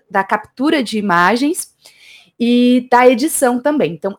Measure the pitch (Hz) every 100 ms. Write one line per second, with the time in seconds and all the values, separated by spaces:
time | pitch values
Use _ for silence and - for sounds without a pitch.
0 | _ 196 185 214 - - 285 311 208 214
1 | 202 170 180 233 285 370 - _ - _
2 | - - _ - 233 240 247 247 254 240
3 | 254 233 320 - 247 247 285 302 175 165
4 | 196